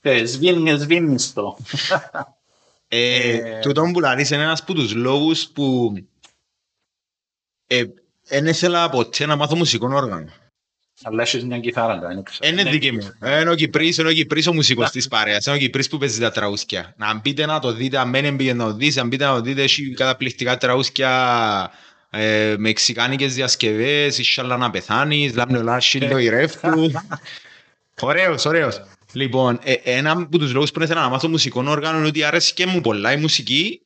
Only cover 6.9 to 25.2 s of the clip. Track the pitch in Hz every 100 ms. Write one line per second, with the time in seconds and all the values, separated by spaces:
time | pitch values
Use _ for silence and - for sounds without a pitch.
6.9 | _ _ _ _ _ _ _ _ 123 110
7.9 | - _ _ _ 139 156 160 175 175 170
8.9 | 131 117 - 147 147 143 165 165 113 120
9.9 | 139 131 90 78 - _ _ _ _ _
10.9 | _ 117 110 120 127 123 123 117 120 113
11.9 | 98 87 92 95 - 143 175 196 151 139
12.9 | 117 101 - 120 147 160 170 156 151 160
13.9 | 160 160 160 156 151 165 165 135 123 113
14.9 | 127 127 113 107 104 123 143 131 135 131
15.9 | 156 135 113 113 110 104 101 - 95 87
16.9 | - 107 107 113 139 151 156 127 113 131
17.9 | 135 123 131 143 139 131 120 113 107 143
18.9 | 139 120 131 139 127 117 135 139 - 139
19.9 | 123 131 131 131 - 123 127 127 127 135
20.9 | - 131 127 127 120 113 101 92 - -
21.9 | _ _ 107 110 107 107 104 107 107 -
22.9 | 113 120 135 139 127 127 - 113 107 123
23.9 | 147 143 127 120 - 127 123 123 95 -
24.9 | 110 143 147